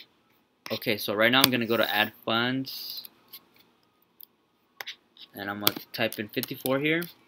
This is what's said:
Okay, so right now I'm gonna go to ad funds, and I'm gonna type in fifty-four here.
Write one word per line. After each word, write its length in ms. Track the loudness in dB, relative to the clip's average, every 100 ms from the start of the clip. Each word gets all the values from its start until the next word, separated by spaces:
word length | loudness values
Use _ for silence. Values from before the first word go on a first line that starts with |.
| -20 _ _ _ _ _ -8
Okay, 260 | -4 -2 -2
so 160 | 0
right 180 | 2 6
now 100 | 8
I'm 100 | 6
gonna 140 | 6 2
go 100 | 2
to 200 | 2 2
ad 180 | 0 -2 -2
funds, 840 | 0 0 -2 -6 -10 -12 -14 -16 _ _ -20 _ _ _ _ _ _ _ _ -20 _ _ _ _ -18 -16 -16 _ -20 -20
and 160 | -12 -8
I'm 100 | -2
gonna 160 | -2 -4 -8
type 260 | -2 -2 -2
in 120 | -8
fifty-four 500 | -6 -8 -4 -2 0
here. 240 | 0 -2 -4 -12